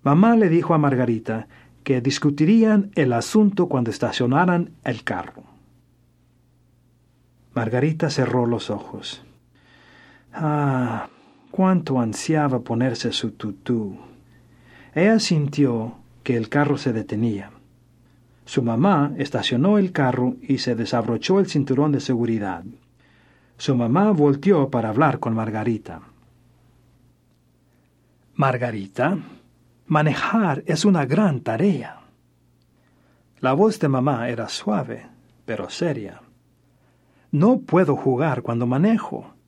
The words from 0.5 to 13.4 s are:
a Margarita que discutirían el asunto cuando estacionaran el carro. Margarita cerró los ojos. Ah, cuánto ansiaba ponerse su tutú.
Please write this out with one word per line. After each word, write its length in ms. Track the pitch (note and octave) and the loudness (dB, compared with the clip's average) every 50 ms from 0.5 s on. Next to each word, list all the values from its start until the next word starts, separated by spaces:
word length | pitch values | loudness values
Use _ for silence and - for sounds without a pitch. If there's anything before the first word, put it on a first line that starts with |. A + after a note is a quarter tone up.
| D#3+ E3+ - - E3+ | 4 2 2 2 2
a 20 | |
Margarita 680 | D#3 D3 C#3+ C3+ B2 B2+ A#2+ A#2 A2 - - A2 A2 A2 - - - - - _ _ _ | 2 4 2 2 2 0 0 -2 -2 -4 -6 -6 -6 -8 -12 -20 -20 -20 -20 _ _ _
que 160 | - C3+ B2 | -2 -2 0
discutirían 920 | A#2+ C#3 C3+ - - D3 C#3+ C#3+ D#3 E3 A3 A3+ A3+ A3 G#3+ G3+ G3 G3+ - | 0 -2 -4 0 0 -2 0 2 2 4 6 4 6 4 4 2 2 0 0
el 180 | F3 D3 B2+ | 0 0 2
asunto 560 | A#2+ A#2 A2+ - - G#3+ G#3+ G3+ G3 F#3+ F3 | 0 -2 -2 0 2 4 4 4 2 0 -2
cuando 220 | F3 - C3 A#2+ A2+ | 0 0 -2 -2 -2
estacionaran 800 | G#2 - - A2+ - - B2 A#2+ C3 D3+ F3+ F3+ F3 F3 E3+ - - - _ | -2 -4 -4 -4 -2 -2 0 2 2 2 2 2 2 0 -2 -4 -10 -8 _
el 200 | - A#2+ A2 - | -6 -6 -6 -6
carro. 380 | - G#2 F2 F2 - - - - - - _ _ _ _ _ _ _ _ _ _ _ _ _ _ _ _ _ _ _ _ _ _ _ _ _ _ _ _ _ _ _ _ _ _ _ _ _ _ _ _ | -6 -6 -6 -8 -12 -16 -20 -20 -20 -20 _ _ _ _ _ _ _ _ _ _ _ _ _ _ _ _ _ _ _ _ _ _ _ _ _ _ _ _ _ _ _ _ _ _ _ _ _ _ _ _
Margarita 560 | B2 A2+ A2 A#2 B2 C3+ D#3+ D#3+ D#3+ E3+ D3 | -6 -4 -2 0 0 0 0 0 -2 -2 -2
cerró 340 | - - C3 B2 - B2+ A#2+ | 0 0 -2 0 0 0 0
los 240 | A#2 A#2+ G#2+ - - | 0 -2 -2 -4 -6
ojos. 540 | G#2+ G2+ - - - G2+ - - - - - - _ _ _ _ _ _ _ _ _ _ _ - _ - - - - _ _ _ | -8 -8 -8 -14 -16 -14 -14 -14 -16 -16 -20 -20 _ _ _ _ _ _ _ _ _ _ _ -20 _ -20 -20 -20 -20 _ _ _
Ah, 760 | - - D#3+ D3+ D3+ D3 D3 C#3 C3+ B2+ B2 A#2 A2+ A2 - - _ _ _ _ _ _ _ _ | -10 -4 -2 -2 0 0 0 0 0 0 -2 -2 -4 -6 -10 -12 _ _ _ _ _ _ _ _
cuánto 500 | - - F#3+ F#3 F#3+ F3 F3 - C3+ B2+ | 0 2 2 4 4 2 0 0 0 0
ansiaba 600 | A#2+ A2+ G#2 - - - D#3+ D#3 D3 C3+ B2+ A#2+ | 0 -2 -4 -6 -2 0 0 2 2 0 0 -2
ponerse 520 | - - A#2 A#2 B2 C3 A#2 - - A#2 | -2 -2 -2 0 0 0 -2 -2 -4 -4
su 200 | - - - A2+ | -4 -4 -4 -6
tutú. 680 | - - | -6 -6